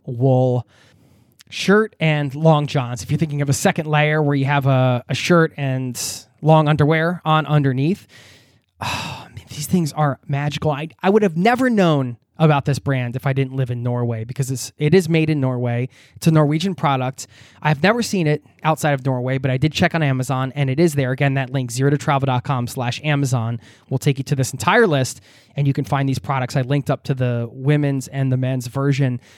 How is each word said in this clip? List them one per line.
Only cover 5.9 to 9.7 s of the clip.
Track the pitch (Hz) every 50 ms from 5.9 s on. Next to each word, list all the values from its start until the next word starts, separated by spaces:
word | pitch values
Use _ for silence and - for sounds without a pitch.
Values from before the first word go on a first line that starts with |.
| 120 - - - - - - _ _ _
long | - 147 160 156 156 147
underwear | 156 147 151 143 165 160 160 170 180 165 -
on | 160 156 156 151
underneath, | 143 151 151 143 139 127 131 139 156 196 - - _ - - - - - - _ _
<sighs> | _ _ _ _ _ _
oh, | - - - - - - - - - - -
man, | - - -
these | - - 151
things | -